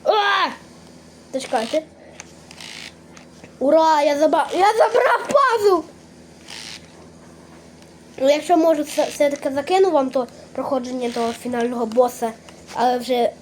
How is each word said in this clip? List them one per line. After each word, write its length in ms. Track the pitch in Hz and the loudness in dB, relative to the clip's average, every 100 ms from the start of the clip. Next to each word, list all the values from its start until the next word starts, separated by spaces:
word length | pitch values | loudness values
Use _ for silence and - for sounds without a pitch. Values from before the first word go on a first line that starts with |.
А! 440 | - 427 403 392 320 - - - - - - - - | 0 0 0 -2 -2 -6 -20 -20 -20 -20 -20 -20 -12
Та 100 | 262 | -10
чекайте. 420 | - 254 226 311 311 - - - - - - - - 57 - - - - - - - - | -4 -4 -2 -4 -6 -20 -20 -20 -20 -20 -20 -20 -18 -16 -18 -20 -20 -20 -20 -20 -20 -4
Ура, 440 | 262 320 320 302 | 2 4 4 4
я 160 | 294 285 | 2 2
забрав, 300 | 302 320 269 | 2 2 0
я 140 | 330 392 | 2 2
забрав 560 | 440 440 466 - 466 - | 4 4 4 2 0 2
пазл! 500 | 571 539 466 403 349 - - - - - - - - - - - - - - - - - - - - - - - - | 2 2 4 4 2 -2 -18 -20 -20 -20 -20 -20 -18 -16 -18 -20 -20 -20 -20 -20 -20 -20 -20 -20 -20 -20 -20 -20 -2
Ну, 100 | 269 | 2
якщо 260 | 294 302 349 | 2 2 2
можу, 260 | 330 302 | 4 2
все, 220 | 294 - | -2 -4
все-таки 460 | 247 - 294 285 294 | -4 0 -2 0 -6
закину 400 | 269 285 381 381 | -6 0 2 4
вам 200 | 311 262 | 2 0
то 160 | 269 240 - - | -4 -6 -12 -16
проходження 580 | - 269 262 247 254 240 | -10 -6 -6 -6 -6 -6
того 220 | 240 233 | -4 -6
фінального 540 | 233 247 240 240 240 226 | -6 -6 -4 -4 -4 -2
боса, 460 | 226 247 - 226 220 - - - | 2 0 0 -8 -8 -20 -20 -14
але 240 | - 247 247 | -2 0 0
вже 340 | 240 247 233 - | -2 -2 -2 -2